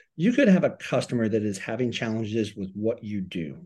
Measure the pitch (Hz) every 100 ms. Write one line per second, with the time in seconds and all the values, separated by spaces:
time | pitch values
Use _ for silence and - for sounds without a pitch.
0 | _ - 202 254 233 180 143 - - 131
1 | - 123 110 110 107 98 - 113 123 -
2 | 113 110 107 113 101 104 95 98 110 117
3 | 104 104 90 92 78 67